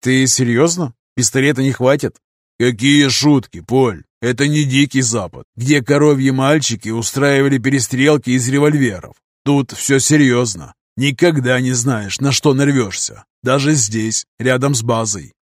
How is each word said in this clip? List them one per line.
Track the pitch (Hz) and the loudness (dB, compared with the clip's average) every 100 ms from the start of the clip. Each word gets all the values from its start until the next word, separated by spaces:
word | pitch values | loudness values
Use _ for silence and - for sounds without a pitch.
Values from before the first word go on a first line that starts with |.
«Ты | 127 131 131 | -2 2 2
серьёзно? | - 120 117 165 175 143 - _ | 0 0 2 2 0 -6 -8 _
Пистолета | - 120 135 139 127 | -4 -2 0 0 0
не | 135 | -2
хватит?» | 120 127 143 120 - _ _ _ - | 0 0 0 -2 -10 _ _ _ -2
«Какие | 123 107 135 147 139 | -2 0 2 4 2
шутки, | - 147 139 - 85 | 2 2 2 0 -12
Поль! | 80 127 127 90 - - | -2 0 0 -2 -12 -8
Это | 117 120 143 | -4 -2 0
не | 151 | 0
Дикий | 143 131 143 135 | 0 0 0 0
Запад, | 120 113 87 64 - - | -2 -2 -6 -12 -18 -6
где | 127 147 | 0 0
коровьи | 120 143 151 139 135 | 2 2 4 2 0
мальчики | 131 135 156 135 113 107 | 0 0 0 -2 -6 -6
устраивали | 113 113 135 143 139 139 135 | -6 -4 -2 0 2 2 0
перестрелки | 123 139 120 123 143 151 123 | 0 -2 -2 0 2 2 0
из | 127 120 | -2 0
револьверов. | 139 147 151 127 92 - - _ _ | 0 2 2 0 -4 -14 -20 _ _
Тут | 139 143 135 | -2 0 0
всё | - - 135 | -6 0 0
серьёзно. | - 151 135 120 120 85 69 - _ - | 4 4 4 2 -2 -6 -14 -20 _ -4
Никогда | 139 131 175 151 123 127 | -4 2 2 2 0 0
не | 127 | 0
знаешь, | 127 120 113 101 - | -2 -2 -2 -4 -4
на | 139 | -2
что | 127 151 | 0 2
нарвёшься. | 131 143 139 101 - - - - _ | 2 2 2 -2 -6 -10 -12 -20 _
Даже | 123 139 139 | -2 0 2
здесь, | 156 104 110 110 - - - | 0 0 -2 -4 -4 -8 -6
рядом | 123 127 139 | -2 0 0
с | 127 | -2
базой». | 113 113 110 101 67 _ _ | -2 -2 -2 -6 -12 _ _